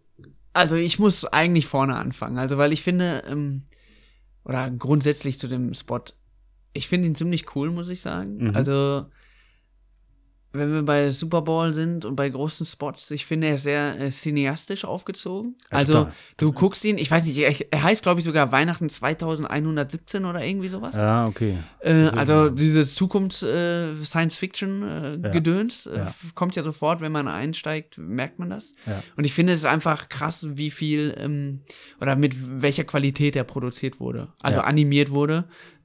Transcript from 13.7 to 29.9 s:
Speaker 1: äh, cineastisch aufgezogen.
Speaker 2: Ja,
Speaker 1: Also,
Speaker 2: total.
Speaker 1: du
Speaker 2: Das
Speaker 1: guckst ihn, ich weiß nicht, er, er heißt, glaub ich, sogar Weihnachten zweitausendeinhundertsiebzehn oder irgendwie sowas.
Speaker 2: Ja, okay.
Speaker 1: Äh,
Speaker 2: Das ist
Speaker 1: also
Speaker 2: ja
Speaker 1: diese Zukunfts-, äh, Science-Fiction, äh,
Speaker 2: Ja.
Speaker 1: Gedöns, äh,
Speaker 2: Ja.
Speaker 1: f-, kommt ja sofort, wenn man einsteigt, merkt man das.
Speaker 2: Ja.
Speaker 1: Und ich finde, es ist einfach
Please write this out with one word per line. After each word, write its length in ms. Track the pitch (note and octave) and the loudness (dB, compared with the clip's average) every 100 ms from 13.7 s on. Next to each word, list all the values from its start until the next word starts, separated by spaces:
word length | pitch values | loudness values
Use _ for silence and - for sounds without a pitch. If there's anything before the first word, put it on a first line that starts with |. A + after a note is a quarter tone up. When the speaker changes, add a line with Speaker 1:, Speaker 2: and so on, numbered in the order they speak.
| D3 D3 G#2+ | 0 -2 -2
Speaker 1:
äh, 100 | C#3 | -4
cineastisch 720 | C#3 D#3 D3 C#3 D#3+ - G3 | -4 -2 0 0 -2 -6 -8
aufgezogen. 720 | F#3+ F3+ - F#3 F3+ F#3+ A#3 - _ | -6 -8 -8 -10 -8 -8 -8 -12 _
Speaker 2:
Ja, 80 | C#3 | 0
Speaker 1:
Also, 140 | C#3+ | 6
Speaker 2:
total. 180 | D#3 D3 - - - | 6 4 -4 -20 -2
Speaker 1:
du 140 | D#3 | 0
Speaker 2:
Das 80 | C3+ | 4
Speaker 1:
guckst 240 | F#3+ - | 2 2
ihn, 140 | G#3+ G#3 | -2 0
ich 120 | C#3+ | 2
weiß 140 | E3 D#3+ | 2 2
nicht, 120 | C#3 | 2
er, 160 | C#3+ C#3 - | 2 2 -2
er 120 | D3 | 2
heißt, 200 | D#3+ G#3+ | 4 4
glaub 160 | F3+ F3 | 2 2
ich, 60 | |
sogar 280 | E3 D3+ C3+ | 2 2 4
Weihnachten 360 | - E3 E3 D#3 | 4 2 0 -4
zweitausendeinhundertsiebzehn 1400 | - C3 D#3+ D#3+ D#3 D3 D3 D#3 D#3 C#3 E3+ - G3+ | -2 -2 -2 -2 -2 -2 -2 0 0 -2 -6 -6 -4
oder 200 | F#3 F3 | -4 -4
irgendwie 240 | C3 G3 F#3 | -4 -4 -4
sowas. 260 | F#3+ B3 G#2+ | -6 -6 0
Speaker 2:
Ja, 300 | G#2+ A#2 A2+ | 2 2 2
okay. 320 | - A2 F2+ D#2+ - | 0 -2 -2 -6 -4
Speaker 1:
Äh, 120 | D#3+ | 4
Speaker 2:
Das 200 | D#3+ D#3 | 6 6
ist 60 | A2+ | 4
Speaker 1:
also 140 | C#3+ D#3 | 4 6
Speaker 2:
ja 40 | D3+ | 6
Speaker 1:
diese 300 | C3 D#3 D#3 | 4 4 4
Zukunfts-, 600 | C#3+ - F#3+ G3+ F#3+ - C3 | 2 0 0 2 0 -2 0
äh, 480 | D#3+ E3+ E3+ E3 D#3 | 0 0 -2 -4 -6
Science-Fiction, 800 | D3+ E3 E3 - F#3+ - G3 G3 | -4 0 0 0 -6 -6 -6 -4
äh, 340 | G3+ D#3 D3 D3+ - | -6 -6 -6 -6 -2
Speaker 2:
Ja. 40 | |
Speaker 1:
Gedöns, 540 | E3+ D#3+ F#3 A#3 - - | 0 2 2 0 -6 -8
äh, 120 | - | -6
Speaker 2:
Ja. 40 | |
Speaker 1:
f-, 300 | F#2+ - E3+ | -6 -8 -16
kommt 220 | - F3+ F3+ | -4 -4 -2
ja 60 | |
sofort, 380 | D#3 D3+ D3+ E3+ | -6 -2 -2 -2
wenn 120 | D#3 | -2
man 160 | D3+ C3+ | -4 -2
einsteigt, 720 | D#2+ C#3+ D#3+ D3+ D#3 - - | -4 -4 -6 -6 -6 -8 -14
merkt 400 | D#2+ A#2+ C3+ - | -8 -6 -6 -8
man 120 | F3 | -10
das. 240 | G3 - - - | -10 -12 -14 -8
Speaker 2:
Ja. 160 | G2+ - - | -8 -8 -4
Speaker 1:
Und 80 | |
ich 80 | C#3+ | 0
finde, 200 | E3 F3+ | 2 4
es 80 | E3+ | 4
ist 60 | D3 | 2
einfach 420 | D#3 E3 | 2 2